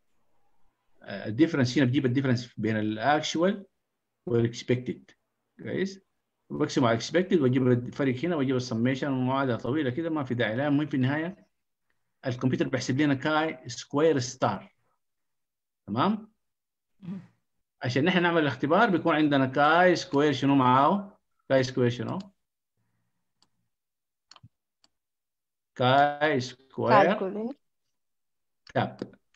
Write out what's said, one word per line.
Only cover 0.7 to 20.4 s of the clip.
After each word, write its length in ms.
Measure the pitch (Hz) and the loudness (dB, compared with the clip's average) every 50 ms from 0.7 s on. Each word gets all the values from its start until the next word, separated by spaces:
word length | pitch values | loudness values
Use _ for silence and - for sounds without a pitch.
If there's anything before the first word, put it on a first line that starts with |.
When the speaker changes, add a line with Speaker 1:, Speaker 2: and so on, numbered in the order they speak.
| _ _ _ _ _ _ - | _ _ _ _ _ _ -14
Speaker 1:
الديفرنس، 760 | - 107 98 - - 107 117 160 160 160 147 127 120 - 151 | -12 -12 -10 -8 -6 0 2 2 2 2 2 0 2 2 2
هنا 80 | 139 | 2
بجيب 200 | 123 123 143 131 | 2 2 0 0
الديفرنس 480 | 127 120 139 135 131 120 113 - - - | 0 0 0 0 0 0 -2 -4 -8 -10
بين 200 | - 104 110 110 | -6 -4 -2 -2
الاكشوال 880 | 107 107 107 107 107 110 135 147 156 151 - - 160 170 190 208 196 - - _ _ _ _ _ _ _ _ _ _ _ | -2 -2 -4 -4 -2 0 0 0 0 -2 -4 -2 -2 0 0 -2 -4 -8 -16 _ _ _ _ _ _ _ _ _ _ _
والاكسبكتد. 840 | - 120 117 117 117 120 - - - 127 123 123 - - - - - _ _ _ _ _ _ _ _ _ - - | -4 -2 0 0 -2 -4 -6 -4 -2 -2 -2 -2 -6 -10 -10 -14 -20 _ _ _ _ _ _ _ _ _ -16 -10
كويس؟ 380 | 113 113 151 190 196 196 - - _ _ _ _ _ _ _ _ _ | -8 -6 -4 -4 -6 -6 -12 -20 _ _ _ _ _ _ _ _ _
بقسم 340 | 143 143 147 147 - 156 131 | -6 -4 -4 -2 0 2 2
على 80 | 113 117 | 2 2
الاكسبكتد 480 | 120 - - 151 170 185 190 208 170 | 0 -2 -2 -2 -2 0 2 2 2
واجيب 260 | 135 127 127 139 127 127 | 2 2 2 2 2 2
الفرق 560 | 123 123 123 - - - 147 135 123 127 143 | 2 0 0 -6 -6 -4 -2 -2 -2 -2 -4
هنا 120 | 175 180 | -4 -2
واجيب 200 | 151 135 131 135 | -2 -2 -2 -2
السميشن 560 | 127 123 - 120 113 117 127 135 131 165 147 135 | -2 -2 -4 -4 -2 0 0 0 -2 -4 -4 -4
ومعادله 440 | 127 127 127 131 135 139 131 117 | -2 -2 -2 0 0 0 0 -2
طويله 340 | - - - 131 160 151 127 | -4 -4 -4 -4 -2 -2 -2
كده 200 | 123 151 165 165 | -4 -4 -4 -4
ما 140 | 160 151 139 | -4 -4 -4
في 100 | - 120 | -4 -4
داعي 220 | 120 120 107 110 | -2 -2 -2 -2
لها. 120 | 123 143 147 | -2 -2 0
المهم 180 | 143 143 151 | 0 0 0
في 80 | 151 - | -2 -2
النهايه 500 | 135 127 127 143 156 160 175 196 - _ _ _ _ _ _ _ _ _ _ _ _ _ _ _ _ - | -2 0 0 -2 -2 -4 -6 -10 -12 _ _ _ _ _ _ _ _ _ _ _ _ _ _ _ _ -8
الكمبيوتر 420 | 131 120 123 - 127 123 151 165 139 | -8 -6 -4 -2 -2 0 0 -2 -2
بيحسب 320 | 131 123 123 - 127 131 | -2 -4 -4 -2 -2 0
لنا 140 | 151 147 139 | 2 0 0
كاي 540 | 131 - 156 156 151 156 160 156 - - 135 | 0 -2 -2 0 0 -2 -2 -6 -10 -14 -14
سكوير 500 | 120 - - - - 139 156 165 156 139 | -14 -14 -14 -6 -2 0 2 2 2 0
ستار. 580 | 123 - - - - 117 101 95 - - _ _ _ _ _ _ _ _ _ _ _ _ _ _ _ _ _ _ _ _ _ _ _ | -2 -4 -4 -2 -2 -2 -2 -4 -8 -14 _ _ _ _ _ _ _ _ _ _ _ _ _ _ _ _ _ _ _ _ _ _ _
تمام؟ 460 | - 101 120 151 190 226 214 - - _ _ _ _ _ _ _ _ _ _ _ _ _ _ | -6 -2 0 0 0 0 -2 -6 -12 _ _ _ _ _ _ _ _ _ _ _ _ _ _
Speaker 2:
مم. 200 | 196 170 196 185 - - _ _ _ _ _ _ _ _ _ _ - | -16 -14 -14 -14 -16 -18 _ _ _ _ _ _ _ _ _ _ -8
Speaker 1:
عشان 220 | 131 123 143 139 | -4 -2 0 2
نحن 180 | 180 190 185 175 | 2 2 2 2
نعمل 200 | 175 170 170 156 | 2 2 2 2
الاختبار 480 | 143 - - - 139 160 190 233 208 | 0 0 -2 -2 0 2 4 4 2
بيكون 240 | 180 156 170 170 160 | 2 0 0 0 2
عندنا 320 | 151 156 147 143 139 135 | 2 2 2 2 2 2
كاي 500 | 127 131 147 143 151 160 170 180 180 175 | 2 2 2 4 4 6 6 6 4 4
سكوير 360 | 160 - - - 139 147 151 143 | 2 -2 -2 0 2 2 2 2
شنو 220 | 127 | 0